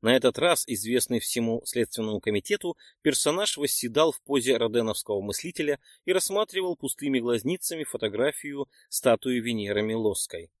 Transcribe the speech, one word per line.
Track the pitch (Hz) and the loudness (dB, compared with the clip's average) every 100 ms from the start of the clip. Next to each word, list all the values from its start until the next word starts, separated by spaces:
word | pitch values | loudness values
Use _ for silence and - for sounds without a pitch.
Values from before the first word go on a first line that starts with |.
На | 113 127 | 4 4
этот | 127 - | 4 4
раз | 170 165 - | 2 2 0
известный | 113 107 123 - 120 | -2 0 0 2 0
всему | - - 113 113 - | 0 -2 -2 -2 -4
Следственному | 123 113 - 110 104 | -2 -2 -2 -4 -2
комитету | 113 104 - 208 175 165 - _ | -2 -2 -2 -4 -4 -8 -14 _
персонаж | 156 135 - 165 208 - | 0 2 2 0 -2 -2
восседал | 143 - 120 117 160 | 0 0 0 2 2
в | - | 2
позе | - 135 120 120 | 0 0 4 2
роденовского | 113 117 113 104 - 101 | 2 2 0 -2 -2 -2
мыслителя | 101 98 - - 151 143 _ _ - | -2 -4 -6 -4 -2 -2 _ _ 0
и | |
рассматривал | 185 - 196 220 185 185 143 | 0 2 0 -2 -2 -2 -4
пустыми | 139 - 147 131 | -4 -4 0 0
глазницами | 120 117 123 180 - 165 | 2 0 0 -2 -4 -4
фотографию | 151 - 110 101 135 - 147 139 139 _ _ | -6 -4 -4 0 -2 -2 -8 -8 -8 _ _
статуи | - - 113 131 123 | 0 2 2 2 -2
Венеры | 117 113 101 104 | 0 -2 0 0
Милосской. | 107 113 107 98 - 85 85 _ | 0 0 0 0 -4 -8 -14 _